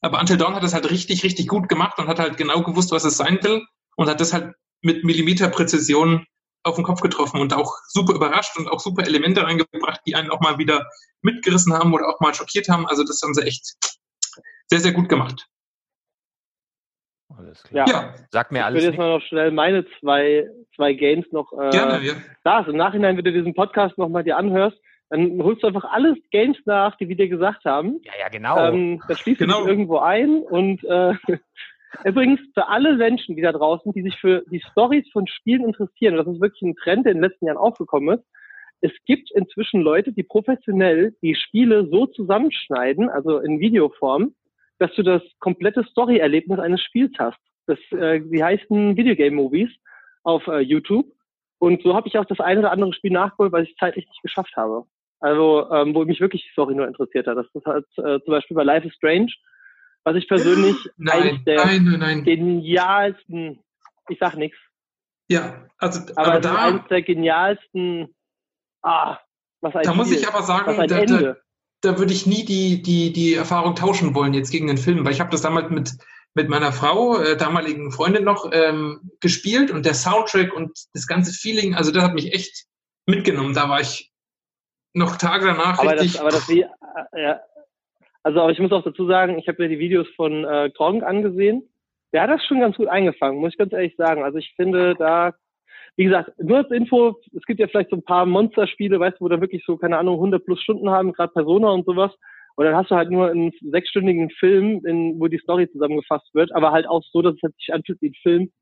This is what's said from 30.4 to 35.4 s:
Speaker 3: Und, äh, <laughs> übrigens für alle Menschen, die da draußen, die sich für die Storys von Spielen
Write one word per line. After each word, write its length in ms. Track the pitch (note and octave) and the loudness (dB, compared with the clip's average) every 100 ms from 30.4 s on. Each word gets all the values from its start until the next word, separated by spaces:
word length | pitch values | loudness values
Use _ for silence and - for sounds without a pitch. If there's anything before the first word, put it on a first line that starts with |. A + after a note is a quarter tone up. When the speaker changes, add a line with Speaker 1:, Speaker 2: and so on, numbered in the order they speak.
Speaker 3:
Und, 420 | - F3 G3 F#3+ - | 0 0 0 -2 -2
äh, 280 | F3+ F3+ G3 - | 0 2 0 -4
<laughs> 120 | F3 _ - - - _ - - | -6 _ -20 -20 -20 _ -6 -2
übrigens 340 | G3 B3+ C#4 - | 2 4 2 0
für 140 | - F#3 | -4 -2
alle 260 | G#3 C#4+ C#4 | 2 2 4
Menschen, 400 | A3+ A#3+ - D#3+ | 2 0 -4 -2
die 60 | |
da 100 | E3+ | -2
draußen, 400 | D#3 D3+ E3 G#3 | 2 0 0 -4
die 120 | G3 | -4
sich 140 | F#3 - | -6 -2
für 260 | F#3+ F#3 - | 2 2 0
die 140 | F3 - | -10 -4
Storys 340 | - A#3+ C#4+ - | 2 4 2 0
von 160 | G#3+ F#3 | -4 -4
Spielen 380 | - | -6